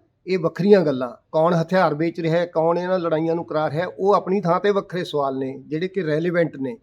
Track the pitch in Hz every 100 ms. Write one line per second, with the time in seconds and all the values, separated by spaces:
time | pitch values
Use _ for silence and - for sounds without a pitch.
0 | _ _ - 185 160 - 196 202 156 131
1 | 123 - _ 156 165 170 160 185 170 147
2 | 170 170 160 165 175 170 160 170 180 185
3 | 170 156 165 165 165 151 156 147 180 -
4 | 190 190 185 196 175 175 202 196 196 175
5 | 160 147 139 135 135 135 135 151 180 196
6 | 160 151 175 175 165 139 131 113